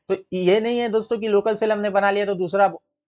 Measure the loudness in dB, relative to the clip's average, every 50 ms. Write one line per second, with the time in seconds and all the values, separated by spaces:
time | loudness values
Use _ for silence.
0 | _ -6 -6 -6 -6 _ -6 0 2 2 2 2 2 0 -2 -2 -2 -2 -2 -2
1 | -2 -2 -4 -4 -2 0 0 2 2 0 0 0 0 0 0 0 -2 0 0 2
2 | 2 2 2 0 0 -2 -2 -2 -2 -2 2 2 2 2 2 -4 -16 _ _ _
3 | _